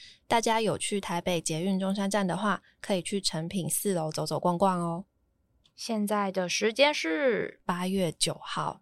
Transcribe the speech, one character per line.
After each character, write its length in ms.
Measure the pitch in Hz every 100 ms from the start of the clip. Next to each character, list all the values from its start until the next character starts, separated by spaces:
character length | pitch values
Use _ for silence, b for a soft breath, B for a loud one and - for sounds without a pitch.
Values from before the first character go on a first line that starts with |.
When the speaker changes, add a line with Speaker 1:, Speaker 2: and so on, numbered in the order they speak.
| B B -
Speaker 1:
大 140 | 233
家 220 | 226 226
有 160 | 208 135
去 200 | - 202
台 220 | - 170
北 200 | 185 170
捷 200 | - 156
运 180 | 196 190
中 160 | 190
山 140 | 202 196
站 180 | 208 180
的 80 |
话， 280 | 180 208 175 b b
可 140 | -
以 80 | 185
去 180 | - 196
诚 260 | - 160 170
品 200 | 196 156
四 240 | - 202
楼 180 | 175 156
走 140 | 151
走 160 | 156 151
逛 160 | 180 175
逛 240 | 196 175
哦。 240 | 170 170 - _ _ _ _ _ _
Speaker 2:
现 320 | - - 214 202
在 260 | 208 196
的 160 | 185 175
时 240 | - 214
间 220 | 226 294
是 640 | 294 320 311 269 202 - - -
Speaker 1:
八 200 | 180 185
月 260 | 196 170
九 260 | - 160 -
号 400 | - - 156 -